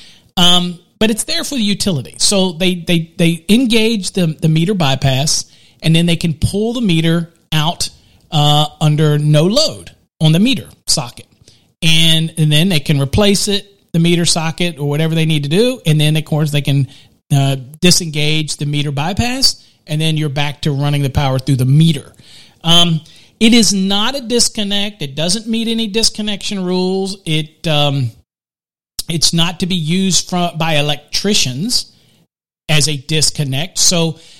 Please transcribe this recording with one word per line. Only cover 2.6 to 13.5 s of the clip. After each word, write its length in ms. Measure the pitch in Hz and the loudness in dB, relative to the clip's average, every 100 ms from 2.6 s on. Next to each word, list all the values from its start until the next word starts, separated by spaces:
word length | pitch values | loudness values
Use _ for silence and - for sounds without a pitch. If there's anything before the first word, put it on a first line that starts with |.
| 185 180 | -2 -2
they, 380 | 165 170 160 - | -2 -2 -2 0
they 280 | 170 165 - | 0 0 2
engage 600 | 220 262 226 220 226 185 | 2 2 2 2 -2 -4
the, 160 | 202 170 | -2 -2
the 200 | 151 165 | 0 0
meter 260 | 156 170 | 2 0
bypass, 800 | 202 143 131 135 131 156 - - _ _ _ | 2 0 2 0 0 -2 -2 -6 _ _ _
and 120 | 160 | 2
then 120 | 165 170 | 2 2
they 100 | 170 | 0
can 180 | 170 | -2
pull 380 | 147 - 196 220 | -2 -2 -2 -2
the 80 | 240 | -2
meter 520 | 208 160 165 170 165 _ - | 0 0 2 0 -4 _ -6
out, 380 | 156 151 - - - _ _ - | -2 -2 -4 -8 -10 _ _ -6
uh, 360 | 151 147 147 151 - | 0 2 2 0 0
under 380 | 156 151 156 147 | 0 2 2 2
no 300 | 151 151 175 | 2 2 2
load 460 | 240 311 - 85 _ _ - | 2 -2 -4 -16 _ _ 0
on 100 | 156 | 2
the 80 | 160 | 4
meter 300 | 233 208 - - - | 2 0 -6 -12 -4
socket. 400 | - 120 - - _ _ _ _ - | -4 -4 -12 -20 _ _ _ _ -2
And, 520 | 160 160 165 160 160 165 | 2 4 4 2 0 0
and 120 | 151 | 2
then 200 | 151 190 | 4 2
they 100 | 156 | 0
can 220 | - 143 | 0 0
replace 480 | 139 - 202 202 | 0 2 2 2
it, 420 | - | 0